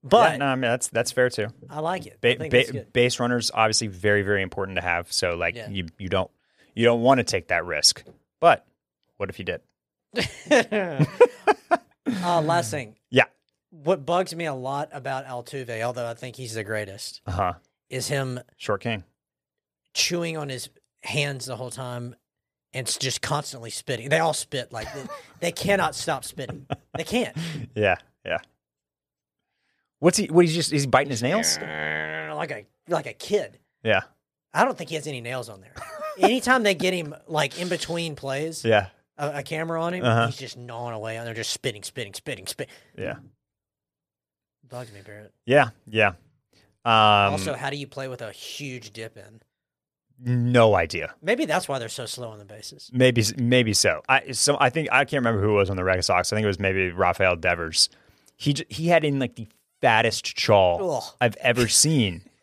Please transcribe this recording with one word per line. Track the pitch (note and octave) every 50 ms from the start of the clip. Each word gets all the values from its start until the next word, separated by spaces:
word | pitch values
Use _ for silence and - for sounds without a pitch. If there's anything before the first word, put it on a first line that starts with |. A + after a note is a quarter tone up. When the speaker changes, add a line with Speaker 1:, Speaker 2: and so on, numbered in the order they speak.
Speaker 1:
But | - C3+ F3+ A#3 A3+ E3+
Speaker 2:
Yeah, | - C3
no, | C#3
I | C#3 C3
mean, | C3
that's, | C3 A#2 A#2+ B2 - -
that's | - A#2 A#2 -
fair | - - B2+ B2
too. | - - G#2 G2+ - - - C3
Speaker 1:
I | C#3 D3+
like | D#3 E3 F#3 F#3 -
it. | A2 -
I | _ - A#2 B2
Speaker 2:
Ba-, | -
Speaker 1:
think | D#3+ D#3
Speaker 2:
ba-, | B2 B2
Speaker 1:
it's | C3 -
good. | - C#3 A#2 _
Speaker 2:
base | _ B2+ A#2+ B2 - -
runners | B2+ A#2+ B2 A#2+ A2+ - -
obviously | - A2 A2 G#2+ - A2+ G#2+
very, | F#2 F2+ F#2 G#2+ G#2 G#2
very | G2 G2 G#2 G2
important | F#2+ F#2+ - - G2 F#2+ F#2+ F#2
to |
have. | F2 F2+ E2+ E2+ E2+ -
So, | - - - F2+ E2+
like, | E2+ F2 E2+ -
Speaker 1:
Yeah. | A#2+ A2 G#2
Speaker 2:
you, | G2+ F#2+ F2 D#2+ _ _
you | G2+ F2+
don't, | G2 F#2+ F2+ - _ _ _ _ _ _ _ _ _
you | G#2+ A#2
don't | A#2+ A#2 A#2
wanna | A#2 B2+ C3+ B2+
take | A2+ - - F#2+ - -
that | F2+ E2+ E2
risk. | F2 E2 D2 - - - - - - - _ _ _ _ _
But | - E3+ C3 - _ _ _ _ _ _ _ _ _ _ _ _
what | G2 F#2+
if | F#2+ -
you | F#2+
did? | F2 F2 - _ _ _ _ _ _ _ _ _ _ -
Speaker 1:
<laughs> | A#3+ E3 - - - - - D4 B3 A3+ - G#3+ G#3 F#3+ F3 D3+ C3+ D3+ - - - B4 - - - - - G4+ - _ _ - - _ _ _ _ _ D4 A#3+ F#3+ F3+
Uh, | F3 F3 E3+
last | D#3 D#3 E3 F3 E3+ -
thing. | - D3 B2 G#2+ A2 _ _ _
Speaker 2:
Yeah. | B2+ C3 A#2+ - _ _ _ _ _ _ _ _
Speaker 1:
What | - D#3+ C#3+ D#3 F#3+ D3+ C#3
bugs | B2+ F3 F3+ F#3+ F3+ E3
me | E3 E3+
a | D#3+ C#3
lot | C3 B2+ C3 C#3 C#3+ D3+ D3+
about | - D3 B2 C#3 C3+ C3 C3+
Altuve, | C3 B2+ B2 A#2+ - - C#3 B2+ A#2+ A#2 A2
although | A2+ A#2+ B2 B2+ A#2+
I | A#2 A#2
think | - - B2+ A2+
he's | - C3 A2+ A2
the | A2+ G#2+
greatest, | G2 A2 G#2+ G#2+ F#2+ F#2+ G#2 - - - - _
Speaker 2:
Uh-huh. | - F2 - G2 F2+ E2 - _ _ _ _ _ _
Speaker 1:
is | C3 C3 - -
him | D3 C#3 C3+ B2+ B2 B2+ - _ _
Speaker 2:
Short | _ - - G#2 G2
king. | - A#2+ A2+ G2+ E2+ _ _ _ _ _ _ _ _ _ _ _ _ _ _ _ _ _ _
Speaker 1:
chewing | - - - F3 F3 E3+ E3 D#3+
on | D#3 D3 C#3+
his | C3 B2 - - _ _ _ _ _ _
hands | - - - D3+ D3 C#3+ C#3 C3 A#2
the | B2+ B2+
whole | A2+ C3 B2
time | - - C3 B2 B2 B2 A#2+ A#2+ B2 _ _ _ _ _ _ _ _ _ _ _
and | - C3 B2+
s-, | - - -
just | C3+ C3 - -
constantly | - - D3+ C#3+ D3 - - B2 A#2 A2+
spitting. | - - - - C3 A2 A2+ C#3
They | C#3+ E3
all | D#3+ E3 D3+
spit. | - - _ - C3+ A#2 -
Like, | A#2+ A2+ G#2+ - -
they, | C#3+ C3+ - - - - - - -
they | - F3
cannot | E3+ - - F#3 G3+ F#3+ F3 D#3 C#3+
stop | - - - D3+ C3 -
spitting. | - - - C3+ - - D3 C3 _ - - _ _ _
They | - E3
can't. | - - B3 A3+ - - D#3 E3 E3 D#3
Speaker 2:
<laughs> | C#3+ A#2 - _
Yeah, | G#2+ G#2 G2 F2+ - - _ _ _ _
yeah. | F2 F2 E2+ - _ _ _ _ _ _ _ _ _ _ _ _ _ _ _ _ _ _ _ _ _ _ _ _ _ _ _ _ _ _ _
What's | C#3+ E3+ - -
he, | G3+
what, | - D#3 F3 F3
he's | E3 D#3
just, | E3+ D#3 -
is | D3+ D3
he | C#3 C3
biting | A#2+ B2+ C#3+ C#3
his | C3 A2
nails? | A#2+ B2+ F3 A3 A3+ - - -
Speaker 1:
Like | - - - D#2 D2+ D2+ D#2 D#2 D#3 D#3 D#3 D#3 - D#2 D2+ D3+ D#3+ D#3
a, | C3+ G#2+ G2+ _ _ _ _ D#3
like | F3 - -
a | C#3
kid. | G#2+ _ - - G3+ G#3 C#3+ G2 - _ _ _ _ _
Speaker 2:
Yeah. | - A2+ G#2 F#2 - - _ _ _ _ _ _ _ _
Speaker 1:
I | - D3+ A3
don't | C4+ B3+
think | - E3+ C#3+
he | D#3+
has | D#3 C#3+
any | D#3 C#3+ B2
nails | A2+ A#2+ B2+ C3 A#2 A#2
on | G#2+ F#2
there. | F#2+ - _ - - - D#5
<laughs> | D#5 D5 D#5 D5+ G4
Anytime | F#4 - A#3+ C4 - B3 C4 C4 A3
they | G#3 F#3+
get | D3+ E3+ F#3
him, | F#3 F3+ E3 D3 - - _
like, | - E3 D3+ D3 C3+ - E3
in | F3+ F3+
between | F3 E3 - - E3+ E3+ E3+ E3 D3
plays, | - - C3+ C3+ C#3 D3+ E3 D#3+ - -
Speaker 2:
Yeah. | A2+ A2 G#2 F#2+ F#2+ _ _ _ _ _
Speaker 1:
a, | - D3 D3 C#3+ C#3+
a |
camera | C#3 - D#3+ D#3 E3 E3 E3 E3
on | E3 E3+ F3+
him, | F3+ F3+
Speaker 2:
Uh-huh. | B2 A2+ A#2 A#2
Speaker 1:
he's | A#2 -
just | - C3+ A#2 - B2
gnawing | A#2+ A#2+ A#2 A#2 A#2+ A#2+ A2+
away, | A2 G#2+ A2+ A2
and | A2+ A#2
they're | A#2 A2+
just | A#2 A2 -
spitting, | - - - C#3 G#2+ G#2 G2
spitting, | - _ - A#2 G2+ F#2+
spitting, | - _ - C3 G2 F#2+
spit. | - - - C3+ - - - _ _ _ -
Speaker 2:
Yeah. | F#2+ - - - - - _ _ _ _ _ _ _ _ _ _ _ _ _ _ _ _ _ _ _ _ _ _ _ _ _ _ _ B2
Speaker 1:
Bugs | B2 B2 B2+ A#2
me, | G#2 G2 G2
Barrett. | A2 G#2 G#2 G#2 G2 _ _ _
Speaker 2:
Yeah, | A#2 B2+ D3 C3+ A#2+ - _ _
yeah. | - G#2+ A2 G#2+ G2+ F#2 - _ _ _ _ _ _ _ _ _ _ _ _ _
Um, | A#2+ A2+ A2 G#2+ G#2+ G#2 G2+ G2+ G2+ G2
Speaker 1:
Also, | F#2+ F#2+ D#3 C3+
how | - C3 C#3
do | C#3
you | D3 C#3
play | B2+ - C#3+ C3+ C3+
with | B2+ A#2+
a | A#2+ G#2+
huge | F#2+ - - - - - C#3+ C#3 B2+ B2 G#2 G#2+
dip | G#2 A2+ A2 A2+ _
in? | A2 G2 G#2 A2 A2 _ _ _ _ _ _ _ _ _ _ _ _ _ _ _ _ B2
Speaker 2:
No | B2 B2 B2 A#2+ A#2+ B2 A#2+ A2+ A2 G2+
idea. | F#2 E2+ E2 - E2+ D2 D2 - _
Speaker 1:
Maybe | - E3+ A#3 B3 D#4+
that's | - D3+ F#3 F3 -
why | C#3+ C3
they're | A#2 A2
so | - - A#2+
slow | A2 - B2+ B2 A#2
on | G#2+ G#2
the | G#2
bases. | G2 G#2 G#2+ - - - - - -
Speaker 2:
Maybe, | B2+ B2 B2+ B2+ A#2+ A#2 A2 G2+ - -
maybe | B2 A#2 B2+ B2+ A#2+ A2
so. | G#2 - - F#2+ - D#2 - -
I, | C3 C#3 - -
so | B2+ A2 - D3 C#3+ -
I | C#3+ B2+
think, | C3 D#3+ D#3 -
I | - - C#3+
can't | - - C#3 B2
remember | A#2 A2+ G2+
who | G2 G#2+
it | G#2
was | G2+ G2 F#2
on | G2
the | F#2 F2+
Red | F#2 F#2 F#2 F2
Sox. | - F#2+ F2+ F2+ -
I | A2
think | G#2+ A2
it | G#2
was | G2 E2
maybe | G2 F#2+ F#2+ F#2+ F#2+ F2+
Rafael | E2+ F2+ F#2+ F2+ F2 - F#2+ F#2 F2+
Devers. | E2+ E2 F2+ F2 E2+ E2+ D#2+ D#2+ - - - _ _ _ _ _ _ _ _ _
He | _ - D3
j-, | C#3+ C3+ - _
he | - - D#3+ E3+
had | F3 E3 D#3
in, | D3+ C#3 C3+
like, | C3 A#2 -
the | - A2+ - _ _ _ _ _ _
fattest | - B2 A2+ A2 A2+ A2+ G#2+ - -
chaw | - - - - - A2 G2+ F#2+ F2+ F2 E2 F#2+ F2+ - -
Speaker 1:
Ugh. | - - - _
Speaker 2:
I've | C3 A#2+ G2+
ever | - - B2 A#2+ A#2+ B2 G#2+
seen. | - - - D#3 D#3+ C#3+ A2+ G2 F2 E2 -
Speaker 1:
<laughs> | - _ _